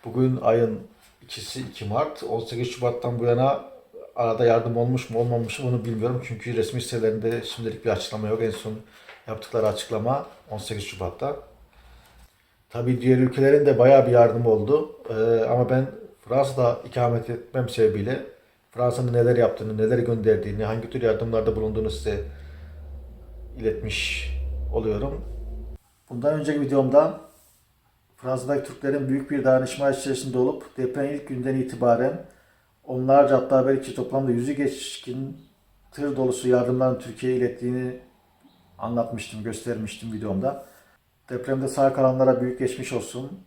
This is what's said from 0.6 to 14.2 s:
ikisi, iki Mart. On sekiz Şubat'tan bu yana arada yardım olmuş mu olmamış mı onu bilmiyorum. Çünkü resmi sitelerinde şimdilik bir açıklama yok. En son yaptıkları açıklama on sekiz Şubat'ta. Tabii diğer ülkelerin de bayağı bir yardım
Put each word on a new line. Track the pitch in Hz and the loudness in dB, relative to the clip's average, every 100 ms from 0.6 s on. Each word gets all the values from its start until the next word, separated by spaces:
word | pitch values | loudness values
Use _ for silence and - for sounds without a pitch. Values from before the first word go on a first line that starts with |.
| 117 104 - _ _ _ | 2 -2 -12 _ _ _
ikisi, | - - 101 131 | -18 -16 -12 -12
iki | 120 - 104 | -12 -10 -4
Mart. | 110 151 151 | -2 -2 -6
On | - 110 | -6 -6
sekiz | - 120 123 | -4 -6 -6
Şubat'tan | - 123 120 123 120 | -2 -2 -2 -4 0
bu | 120 | 2
yana | 120 131 139 - - _ - - - | 4 4 0 -4 -20 _ -20 -16 -2
arada | 117 113 117 | 0 4 4
yardım | 117 117 117 | 4 2 0
olmuş | 120 127 - | 0 0 -2
mu | 113 | -2
olmamış | 117 117 113 - | 0 0 -2 -4
mı | 127 | -2
onu | 123 113 | -2 -2
bilmiyorum. | 110 117 123 - | -2 -2 -2 -6
Çünkü | 113 120 113 | -10 -6 -2
resmi | - 123 | -2 -4
sitelerinde | - 120 110 107 113 117 | -6 -2 0 0 -2 -2
şimdilik | 113 - 113 104 117 | -6 -8 -8 -4 -2
bir | |
açıklama | 98 - 107 107 | -2 -4 -6 -4
yok. | 110 | -2
En | 113 | -2
son | 104 110 110 - - - - - | -4 -10 -12 -14 -20 -20 -20 -12
yaptıkları | 110 - 117 107 | -12 -4 0 0
açıklama | 104 - 110 113 139 - - - | 0 -4 -2 0 -2 -4 -18 -12
on | 107 | -12
sekiz | - 104 | -8 -8
Şubat'ta. | 92 95 90 - 135 147 - _ - _ _ - _ _ - _ _ _ _ | -8 -8 -8 -6 -6 -8 -12 _ -20 _ _ -20 _ _ -20 _ _ _ _
Tabii | 117 120 127 | -4 -2 0
diğer | 123 127 | 4 4
ülkelerin | 127 139 135 147 143 | 4 4 6 6 6
de | 117 | 6
bayağı | 127 139 120 | 10 10 8
bir | |
yardım | 120 | 6